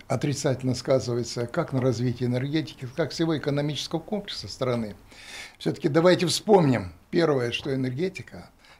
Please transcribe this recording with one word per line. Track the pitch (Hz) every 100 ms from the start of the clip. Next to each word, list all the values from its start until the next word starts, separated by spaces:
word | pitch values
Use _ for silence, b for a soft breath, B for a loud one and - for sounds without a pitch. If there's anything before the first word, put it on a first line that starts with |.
| -
отрицательно | 131 143 131 143 123 131 117
сказывается | - 135 113 120 117 120 117
как | - 156
на | 131
развитии | 131 113 123 113
энергетики, | 123 123 143 156 143 - 123
так | 143 147
и |
всего | - 165 156
экономического | 143 143 147 135 - 165
комплекса | - 208 202 - 101
страны. | - 127 120 107 - - B B B B B
Все-таки | 160 139 165
давайте | 151 180 175 175
вспомним, | - - 202 147 113 92 - -
первое, | 170 160 135 120
что | 117 156
энергетика — | 135 127 127 185 185 - 90 87 _ B B